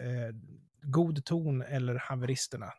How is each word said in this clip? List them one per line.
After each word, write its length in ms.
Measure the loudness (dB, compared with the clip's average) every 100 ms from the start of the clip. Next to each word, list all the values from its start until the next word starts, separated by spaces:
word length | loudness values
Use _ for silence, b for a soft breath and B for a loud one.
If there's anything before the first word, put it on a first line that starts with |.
Eh, 340 | -4 -2 -4 -6 -14 -18 -20 _
God 420 | 2 4 4 2
ton 380 | 0 0 2 0
eller 320 | 0 0 2
Haveristerna? 720 | 0 -2 -2 0 0 -2 -6 -10